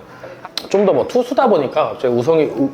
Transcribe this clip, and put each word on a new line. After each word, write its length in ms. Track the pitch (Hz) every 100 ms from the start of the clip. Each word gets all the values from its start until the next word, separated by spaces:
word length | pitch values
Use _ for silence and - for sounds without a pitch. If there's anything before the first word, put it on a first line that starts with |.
| - - - - - - -
좀 160 | 190 202
더 60 |
뭐 160 | 151 214
투수다 400 | 247 247 277 262
보니까 420 | 208 127 156 127
갑자기 240 | 104 127
우성이, 320 | 120 123 165 143
우-, 240 | - 135